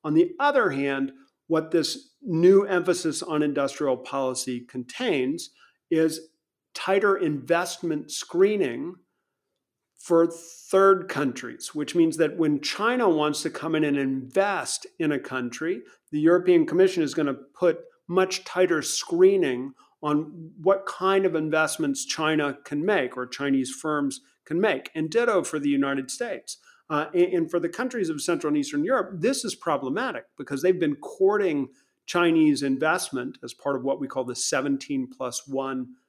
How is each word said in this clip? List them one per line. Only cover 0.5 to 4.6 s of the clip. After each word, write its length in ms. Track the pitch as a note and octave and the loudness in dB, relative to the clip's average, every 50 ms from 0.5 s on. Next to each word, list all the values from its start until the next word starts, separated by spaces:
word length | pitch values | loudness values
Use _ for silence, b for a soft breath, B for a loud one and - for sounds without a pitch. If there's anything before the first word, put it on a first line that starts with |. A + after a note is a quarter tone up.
| C#4+ C4+ A3 F#3 | 4 4 2 2
hand, 420 | C#3 C3+ C#3 C#3 C#3 C3+ C3+ - - b b b b _ _ | 0 0 -2 -2 0 -2 -2 -4 -6 b b b b _ _
what 240 | - D#3+ D#3 D#3 D#3 | -2 0 0 0 2
this 400 | - E3 D3+ - - - - _ _ _ C#4+ | 0 0 0 0 -6 -8 -12 _ _ _ -6
new 400 | A#3 E3 D#3+ E3+ F#3 G3 G3 G3+ | -2 0 4 6 8 8 8 6
emphasis 560 | G3+ F#3+ F3 F3 F#3 F3 F3 - D#3+ C#3+ - | 4 -2 0 2 0 0 0 -2 -4 -4 -4
on 220 | - F3+ D#3 D3+ D3+ | -6 -4 -2 0 0
industrial 540 | D3 C#3 C#3+ C#3 C#3 - - D3+ C#3 B2+ | 0 0 -2 -2 -2 -4 -2 -2 -2 -2
policy 640 | B2 B2+ - - C#3 C3+ B2+ B2+ B2 - C3 B2 A#2+ | -2 -4 -8 -4 -4 -2 -2 -4 -4 -6 -6 -8 -8